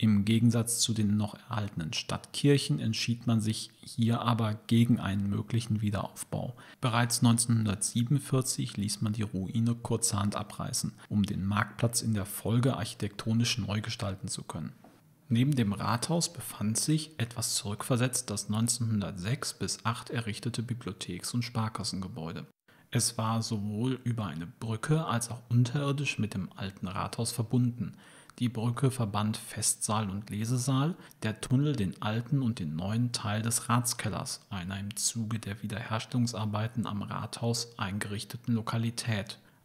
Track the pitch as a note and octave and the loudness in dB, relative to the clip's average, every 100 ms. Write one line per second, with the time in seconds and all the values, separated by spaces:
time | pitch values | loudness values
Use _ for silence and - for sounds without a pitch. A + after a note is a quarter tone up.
0 | A2 G#2 G2+ A2+ A#2 A#2 A2+ - - G#2+ | 6 6 6 6 6 6 2 0 0 2
1 | G#2 G#2 G#2 - - A2 G2+ - D#3 - | 4 4 0 -4 -6 -4 -2 -4 -4 -4
2 | - F2 - - C#3+ C#3+ - D3 A#2 A2 | -4 -4 -6 2 6 6 4 0 0 0
3 | - A#2 - A2+ G#2+ A2 - - - - | 0 -2 2 2 2 -2 -6 -16 -8 0
4 | A2+ A#2 A#2 A#2 A2 G#2+ - A#2 A#2 A#2 | 2 2 2 2 2 -2 4 6 8 6
5 | - G2 G2+ G#2 G#2 A2+ - G#2+ G#2 G2+ | 4 0 0 -2 0 -2 0 0 0 -2
6 | - - - G#2 - - - - - A2+ | -4 -8 -8 -6 -6 -8 -16 -4 0 4
7 | A#2+ - A#2+ A#2 - A2+ G#2+ G2 - - | 2 4 6 6 4 2 2 0 0 0
8 | A#2+ C#3+ - C3+ C3 - C3 - G2+ - | 2 2 2 0 0 -2 -4 -2 -2 -2
9 | A2 A2 G2+ F#2 F#2 A#2 A#2 A#2 - A2+ | -2 -2 -2 -4 -2 0 2 0 0 0
10 | - G2+ G#2 - G2+ - - - - - | 0 2 0 0 -4 -8 -4 -4 -4 -6
11 | - G#2 G2 F2 G2 G2+ - - A#2 - | -2 2 2 0 0 2 0 0 0 2
12 | A#2 G#2+ F#2 - - A#2 C3 - G#2+ - | 0 0 -2 -4 0 4 4 2 -2 -4
13 | G2+ - - A2+ A#2 - G2 G#2+ G#2+ - | -6 -4 0 2 2 0 0 -2 -2 -4
14 | G2+ F#2+ F#2+ - - - D#2 - - - | -4 -4 -6 -8 -8 -8 -8 -12 -20 -20
15 | - _ - A#2 C3 C#3 G#2+ G2 - A#2 | -20 _ 0 4 4 4 2 0 0 0
16 | - E3 D#3+ - - - G#2 A2+ - D#3 | 2 0 0 -4 -10 -4 -2 0 2 0
17 | - - A#2+ - A2+ - G2+ G#2 - B2 | 0 -4 -4 -2 -2 -2 -2 -4 0 2
18 | B2 - - G2+ - G#2+ A#2 - A#2 G#2+ | 2 0 -4 -4 -2 0 0 0 0 0
19 | F2 F2 F2+ C#3+ - - F#2+ - - A#2 | -2 -4 -4 -2 -4 -4 -6 -4 -4 -4
20 | - - A2 G#2 A#2+ A#2 A#2 A#2 - - | -6 -6 -4 -4 -4 -4 -4 -6 -8 -8
21 | - F2+ - B2 A#2 A#2 A2 - G2+ F#2 | -8 -8 -4 -4 -2 -2 -2 -4 -6 -6
22 | F#2 - D#2+ D#2+ - _ _ _ _ B2 | -6 -8 -8 -8 -12 _ _ _ _ 0
23 | - - A2 A2+ A2+ A2 G#2 G#2 B2 B2+ | 0 0 -2 0 -2 -4 -4 -2 -2 -2
24 | A#2+ A#2 G#2 - E3 - A2+ A2 - D#3 | -2 -2 -4 -6 -10 -8 -6 -4 2 2
25 | D#3+ A#2 - A2+ - A#2+ A#2+ D3 C#3+ C#3 | 2 -2 -2 -8 2 4 4 4 0 0
26 | C3+ - G#2 G2 F2 - G2 - F2+ G2 | -2 -2 -2 -2 -6 -6 -8 -8 -8 -4
27 | G2 - A2+ - A2+ B2+ B2 A#2+ - - | -4 -2 -4 -2 0 2 2 0 -6 -8
28 | - - - - B2 A2+ A#2 A#2+ C3+ B2 | -20 -20 -18 -4 -2 0 -2 2 0 2
29 | A2 G2+ G#2+ A2 - - - - - A2 | 0 0 0 -2 -6 -4 -2 0 0 0
30 | G#2+ G2 - G#2 A2+ B2+ B2 C3 D3 F#3+ | 0 -4 -6 -4 0 0 2 2 2 -2
31 | - - A2 G#2 - B2+ D3 C3 F#2+ - | -10 -6 -4 -4 2 2 4 2 -2 -2
32 | G#2 A2 A#2+ C#3+ B2 - E2 D#2 F#2 A2+ | -2 -2 0 2 2 0 -2 -2 0 0
33 | B2 A#2+ G#2+ G#2 A2+ A#2 - A#2+ A#2+ - | 0 0 -2 0 0 0 2 2 2 -2
34 | A2 F#2+ - - - G2 F2 G2 G2+ G2 | -2 -4 -6 -8 -8 -8 -6 -6 -6 -4
35 | - A#2 G#2+ A2+ G2 G#2 G#2 - - A2+ | -2 -2 -2 -4 -4 -6 -6 -6 -2 -4
36 | - B2+ A#2 - A2 G#2 A2+ - G#2+ G2+ | -2 0 0 0 -2 0 -2 -2 -2 -4
37 | G#2 F#2+ G#2 - A#2+ A#2 - - G2+ G2+ | -4 -6 -6 -4 -2 -2 -4 -6 -4 -4
38 | G2+ G2+ - A#2+ - A#2 A2 A#2 A#2 - | -6 -8 -8 -8 -2 -2 0 0 0 -2
39 | - G#2 G2 - - _ | -2 -2 -4 -10 -20 _